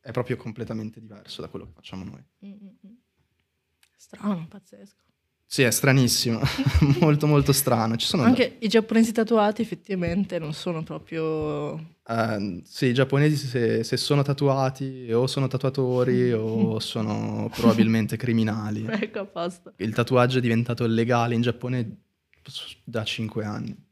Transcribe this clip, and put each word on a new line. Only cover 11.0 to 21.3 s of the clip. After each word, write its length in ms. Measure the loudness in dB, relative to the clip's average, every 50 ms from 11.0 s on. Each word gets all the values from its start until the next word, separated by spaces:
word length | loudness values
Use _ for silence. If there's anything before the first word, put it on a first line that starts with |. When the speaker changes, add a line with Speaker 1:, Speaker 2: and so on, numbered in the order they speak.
| -12 -10 -6 -4 -4 -2 -2 -2 -4 -4 -4 -4 -6 -6 -8 -10 -12 -14 _ _ _ -6
Speaker 1:
Ehm, 540 | -2 0 0 0 0 -4 -4 -6 -6 -8 -12
sì, 240 | _ -6 0 0
i 80 | 2 4
giapponesi 420 | 4 2 2 4 4 4 4 2
se, 460 | 2 -2 -2 -2 0 2 2 2 0 0
se 120 | -2 -2
sono 260 | -4 0 2 2 2 2
tatuati 880 | 0 0 0 2 0 2 2 0 -2 -2 -4 -8 -10 -8 -10 -6 0 2
o 140 | 2 2
sono 220 | 2 0 0 -2 0
tatuatori 840 | -2 0 -2 -2 0 0 0 0 2 2 2 4 4 4 4 2
Speaker 2:
<laughs> 40 | 2
Speaker 1:
o 440 | 0 0 0 2 2 2 2 2 -2
sono 680 | -4 -4 -4 -4 -2 -2 -2 -4 -4 -4 -4 -4 -6 -6 -4
probabilmente 640 | 2 2 2 4 4 0 0 2 0 0 -2 -4
criminali. 680 | -6 -4 -2 0 0 0 0 -2 -4 -6 -6 -6 -6 -6 -6
Speaker 2:
Ecco, 300 | -4 -4 -6 -6 -6 -10
a 40 | -10
posto. 460 | -10 _ -8 -8 -8 -8 -12 _ -20 _
Speaker 1:
Il 160 | _ -6 -4 -2
tatuaggio 460 | -2 0 2 4 4 4 4 2 0
è 20 |
diventato 460 | 0 2 0 0 0 -2 -2 -2 0
legale 480 | 0 2 0 2 2 2 0 2 0